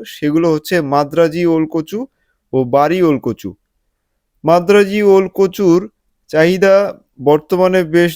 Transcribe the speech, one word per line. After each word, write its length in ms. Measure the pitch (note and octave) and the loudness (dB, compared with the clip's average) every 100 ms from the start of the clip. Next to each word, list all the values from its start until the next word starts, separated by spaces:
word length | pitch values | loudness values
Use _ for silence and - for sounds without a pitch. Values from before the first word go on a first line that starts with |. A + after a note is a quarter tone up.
সেগুলো 420 | - - D3 D#3 E3+ | -12 -8 -4 0 0
হচ্ছে 220 | D3+ - F3 | -2 -2 -4
মাদ্রাজি 600 | C#3 C#3+ C#3+ D#3 E3 E3 E3+ | -2 -2 -2 0 0 0 -2
ওল 180 | D#3+ D#3 | -2 -2
কচু 340 | D#3+ D#3 G#3 C4 _ _ _ _ | -6 -8 -10 -12 _ _ _ _
ও 60 | C3 | -4
বাড়ি 340 | B2+ C#3 D3+ F#3 | 0 0 0 0
ওল 160 | E3+ C3+ | 0 0
কচু। 320 | B2 G#2+ F#2+ - _ _ _ _ _ _ _ _ | -4 -8 -12 -16 _ _ _ _ _ _ _ _
মাদ্রাজি 560 | D#3 F3 F3 G#3 G3 G#3 | 0 0 4 2 2 0
ওল 240 | G3+ F#3+ F#3 | 2 2 2
কচুর 440 | - F#3+ F#3+ F#3+ E3+ G#3 _ _ _ _ | -2 -2 0 0 0 -2 _ _ _ _
চাহিদা 440 | D#3 E3 F#3 G3 G3 G3+ - _ - | 0 0 2 2 2 0 -8 _ -6
বর্তমানে 580 | C3 D3+ - F3+ F#3 F#3 | 0 0 0 0 2 0
বেশ 260 | E3 E3+ F3 | 0 0 0